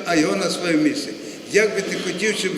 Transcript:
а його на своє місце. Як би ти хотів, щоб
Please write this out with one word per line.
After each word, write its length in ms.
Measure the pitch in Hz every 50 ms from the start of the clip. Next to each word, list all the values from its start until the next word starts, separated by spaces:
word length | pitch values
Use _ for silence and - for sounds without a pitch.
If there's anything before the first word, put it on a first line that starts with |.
| -
а 100 | 175 170
його 200 | 160 151 185 196
на 140 | 196 170 170
своє 280 | 180 - 180 175 160 151
місце. 320 | 151 143 - - - - - - - - - - - - -
Як 220 | 196 220 208 220
би 60 | 202
ти 160 | 190 - 180 175 180
хотів, 300 | 185 165 180 202 220 202 -
щоб 120 | 190 185 165